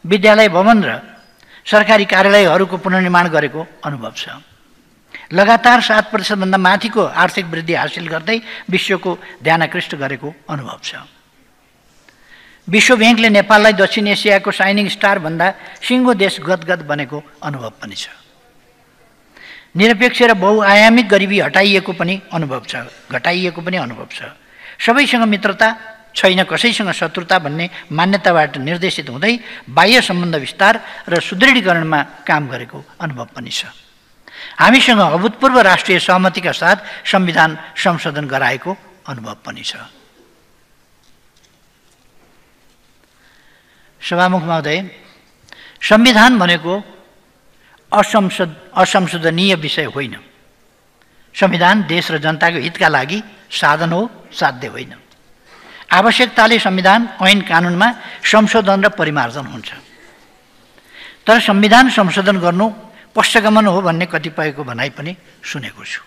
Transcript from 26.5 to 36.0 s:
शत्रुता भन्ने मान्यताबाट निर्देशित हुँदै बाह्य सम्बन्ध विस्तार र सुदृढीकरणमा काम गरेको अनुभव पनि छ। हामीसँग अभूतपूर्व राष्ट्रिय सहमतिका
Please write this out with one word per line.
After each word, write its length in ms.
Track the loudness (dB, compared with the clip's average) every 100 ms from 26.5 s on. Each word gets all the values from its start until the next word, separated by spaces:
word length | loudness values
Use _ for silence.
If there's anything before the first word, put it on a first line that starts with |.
| 0 -2 -2 -4
शत्रुता 480 | -4 -6 -6 -2 -2
भन्ने 300 | -2 -8 -8 -12 -8
मान्यताबाट 680 | -2 0 2 2 2 0 -4
निर्देशित 520 | -8 -4 -6 -6 -10
हुँदै 300 | -4 -4 -4 -8 -20 -4
बाह्य 320 | 2 4 4
सम्बन्ध 340 | 2 -2 -2 -4
विस्तार 500 | -6 0 2 2 -4 -18 -4
र 120 | -4
सुदृढीकरणमा 840 | -4 2 2 4 2 0 0 -2
काम 440 | -2 -10 -4 -4 -4
गरेको 380 | -12 -14 -18 -20 _
अनुभव 240 | -12 -10 -14
पनि 240 | -14 -12
छ। 160 | -12 -12 -20 _ _ _ _ -20 -20 -18 0
हामीसँग 400 | 4 4 4 2
अभूतपूर्व 600 | 2 0 -2 0 2 4
राष्ट्रिय 400 | 4 2 0
सहमतिका 520 | -2